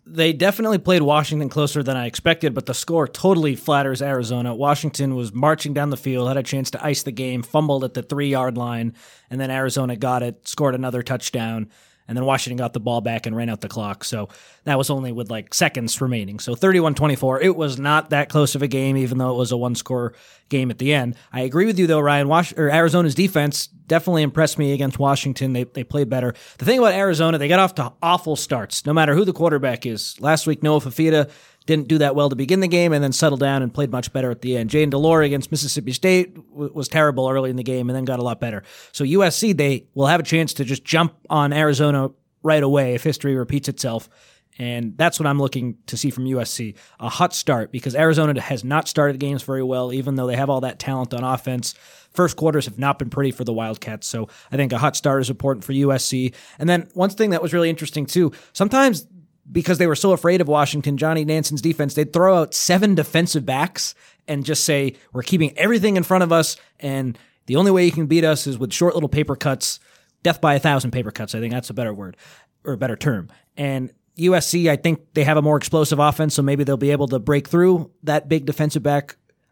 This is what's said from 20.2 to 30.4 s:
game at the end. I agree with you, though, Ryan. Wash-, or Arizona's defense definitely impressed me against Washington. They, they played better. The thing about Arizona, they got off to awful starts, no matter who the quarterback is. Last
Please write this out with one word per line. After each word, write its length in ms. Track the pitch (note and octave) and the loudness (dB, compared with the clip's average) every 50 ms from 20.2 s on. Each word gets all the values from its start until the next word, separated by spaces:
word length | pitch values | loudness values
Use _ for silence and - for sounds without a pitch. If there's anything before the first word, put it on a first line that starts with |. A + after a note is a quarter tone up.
| - - _ _ _ - | -20 -20 _ _ _ -4
game 220 | - C3+ C3 B2+ | -2 -2 -2 -2
at 80 | A#2 - | -4 -4
the 160 | C3 C#3 D3+ | -2 0 0
end. 220 | C#3+ B2 A#2+ A#2+ - _ _ | 0 0 -2 -6 -10 _ _
I 120 | - B2+ B2+ | -8 -6 -6
agree 240 | C3 B2 D#3+ G3 | -2 0 0 2
with 120 | A3+ G#3+ F3+ | 2 2 2
you, 80 | F#3 | 2
though, 140 | D#3+ D#3+ D3+ | 4 4 4
Ryan. 280 | D3 C#3+ C#3+ C#3+ C#3+ C#3 | 4 4 2 2 2 2
Wash-, 260 | D#3 E3 F3 - - | 2 2 2 0 -2
or 160 | - D#3 C#3+ | -2 0 2
Arizona's 440 | C#3+ E3 E3 E3 - F3+ F3 D#3 C3 | 4 4 4 4 4 4 2 2 2
defense 520 | - F#3+ F3+ - D#3 D3 D3 C#3+ - - | 2 0 0 2 0 0 0 -2 -4 -6
definitely 560 | - _ - - - D#3+ E3 D#3+ F#3 F3 D#3+ D3+ | -8 _ -14 -4 0 0 0 2 2 0 2 0
impressed 360 | C#3+ - D#3 D#3+ D3 - - | 0 2 2 0 0 0 0
me 140 | D3+ C#3 C#3 | 0 0 0
against 260 | C3 C#3 C3+ B2+ - | 0 -2 -2 -2 0
Washington. 540 | C#3 C#3 C#3 C3+ - C#3 B2+ - C3+ C3 B2+ | 2 2 2 2 0 -4 -4 -4 -4 -2 -2
They, 120 | B2 B2+ | -2 -4
they 200 | - - C3+ A#2+ | -6 -8 -12 -10
played 240 | - - D3 C#3+ A#2 | -6 -2 -2 -2 -2
better. 240 | C3+ B2+ B2 B2 A#2+ - - - - | 0 -2 -2 -2 -4 -6 -12 -20 -12
The 80 | - C3+ | -4 0
thing 140 | F3+ A#3+ C4 | 2 2 4
about 160 | A#3+ A3 F#3 | 4 4 4
Arizona, 420 | F#3+ G3 G3 E3+ D3 E3 E3 E3 | 4 2 2 2 2 2 2 2
they 120 | D3+ C#3+ C#3+ | 2 2 4
got 100 | E3+ F#3 | 4 4
off 160 | F#3+ F3+ F#3 | 4 4 2
to 180 | - C3+ A#2+ - - - | -2 -6 -6 -6 -4 0
awful 340 | E3+ F3 F3 - D#3+ D3+ | 0 0 0 0 -2 -4
starts, 500 | - - - D3+ B2 G#2 - - - - | -4 -4 -4 -4 -4 -4 -6 -8 -6 -4
no 80 | D3 D3+ | 0 2
matter 200 | E3 D#3 D3+ C#3+ | 2 4 4 4
who 120 | E3 G#3+ | 4 2
the 80 | F#3 F3 | 2 0
quarterback 500 | - E3 E3+ D3+ C#3+ C3+ C3 A#2+ A2+ - | 0 2 2 2 2 0 -2 -4 -4 -6
is. 340 | B2 A2+ G#2 - - - - | -8 -8 -6 -8 -10 -10 -4
Last 280 | - C#3+ D#3+ D#3 | 0 0 0 2